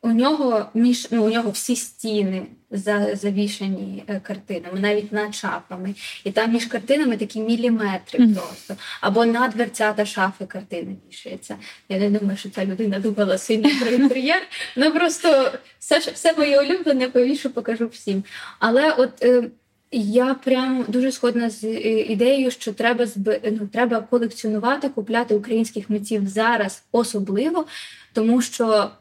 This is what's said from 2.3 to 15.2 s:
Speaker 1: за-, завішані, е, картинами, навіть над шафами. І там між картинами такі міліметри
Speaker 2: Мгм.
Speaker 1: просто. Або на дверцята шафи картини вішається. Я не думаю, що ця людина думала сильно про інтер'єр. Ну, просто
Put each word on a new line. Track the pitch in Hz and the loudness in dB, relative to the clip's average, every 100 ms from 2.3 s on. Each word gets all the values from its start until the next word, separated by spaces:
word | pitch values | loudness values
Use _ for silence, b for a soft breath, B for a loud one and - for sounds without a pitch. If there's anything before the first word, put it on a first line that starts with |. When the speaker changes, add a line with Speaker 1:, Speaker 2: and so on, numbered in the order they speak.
| 185 - - _ | -4 -8 -20 _
Speaker 1:
за-, | 202 190 208 208 202 | -6 -2 0 0 -2
завішані, | 202 196 202 - 196 190 196 196 - | -2 0 -2 -4 -6 -6 -6 -10 -8
е, | 190 | -10
картинами, | - 196 - 180 175 185 | -8 -12 -8 -10 -8 -4
навіть | 208 208 208 | 0 0 -2
над | 208 208 | -4 -4
шафами. | - 202 - - 185 185 202 B B | -6 -8 -8 -10 -10 -8 -10 B B
І | 196 | -4
там | 196 226 | 0 2
між | 233 233 | 0 -2
картинами | 233 202 285 285 214 | -8 0 2 2 0
такі | 208 214 | -4 -4
міліметри | 220 226 240 226 208 196 - - | -2 0 2 0 0 -4 -6 4
Speaker 2:
Мгм. | 240 | 6
Speaker 1:
просто. | 196 - - - 202 B B | 6 -2 -14 -14 -14 B B
Або | 196 208 | 0 2
на | 233 233 254 | 2 2 0
дверцята | 214 220 - 214 208 208 | 0 -4 0 0 0 -4
шафи | - 196 - 190 | 0 -2 -2 -12
картини | - - 175 175 190 _ | -12 -10 -10 -10 -12 _
вішається. | - - 190 - 202 214 B _ | -18 -16 -16 -14 -16 -16 B _
Я | 190 | 0
не | 208 208 | 2 2
думаю, | 202 196 | 0 -4
що | 196 | -8
ця | 202 | -4
людина | 196 190 220 196 | -4 -2 -2 -2
думала | 214 208 202 190 | -2 0 0 0
сильно | - 220 247 277 | 0 2 2 2
про | 233 | 2
інтер'єр. | 247 277 262 262 349 - B B - | 4 4 2 0 0 -2 B B 2
Ну, | 311 | 2
просто | 311 349 330 | 4 0 2